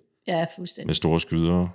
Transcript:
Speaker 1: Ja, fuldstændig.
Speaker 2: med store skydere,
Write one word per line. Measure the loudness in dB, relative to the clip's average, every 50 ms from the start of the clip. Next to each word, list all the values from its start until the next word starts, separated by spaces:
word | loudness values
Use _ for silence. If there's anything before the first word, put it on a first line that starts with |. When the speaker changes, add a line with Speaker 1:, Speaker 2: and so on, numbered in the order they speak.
| _ _ _ _ _
Speaker 1:
Ja, | -2 -2 -2 -2 -2 -6
fuldstændig. | -8 -10 -10 -10 -6 -4
Speaker 2:
med | -2 0
store | 0 2 2 2 2
skydere, | 2 0 0 2 2 4 2 2 2 0